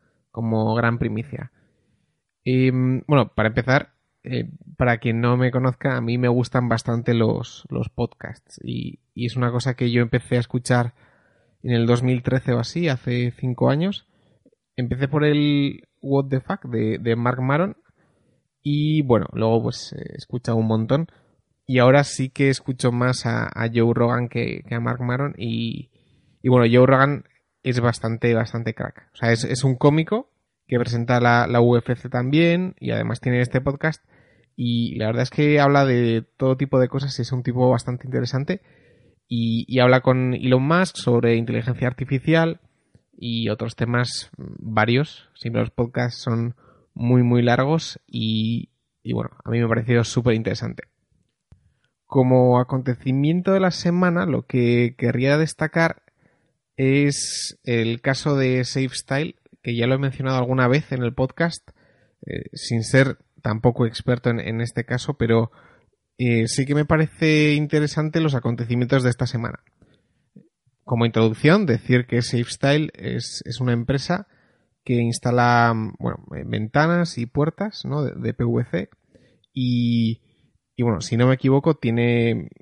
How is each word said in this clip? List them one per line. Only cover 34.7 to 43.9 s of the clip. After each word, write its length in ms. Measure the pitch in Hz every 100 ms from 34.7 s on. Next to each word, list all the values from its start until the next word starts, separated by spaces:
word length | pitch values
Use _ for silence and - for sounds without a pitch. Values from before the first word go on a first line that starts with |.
| 117 117 -
la 100 | 107
verdad 160 | 120
es 60 | 127
que 320 | - 147 147
habla 240 | 139 143 135
de 400 | 123 117 113 - _
todo 220 | 131 131
tipo 200 | 135 131
de 100 | 123
cosas 280 | 135 139 -
y 40 |
es 100 | 117
un 100 | 127
tipo 280 | 123 123 127
bastante 360 | 120 - 123 131
interesante 560 | 127 123 131 143 185 - _ _ _ _ _ _
y, 340 | 117 117 113 -
y 120 | 127
habla 220 | 123 127
con 320 | 131 127 127
Elon 300 | 127 127 127
Musk 340 | 139 170 185 -
sobre 380 | - 120 117 117
inteligencia 520 | 113 113 120 120 127
artificial 720 | 127 127 131 156 165 165 165 _ _ _ _ _
y 340 | - 120 117 110
otros 300 | 110 117 -
temas 520 | 120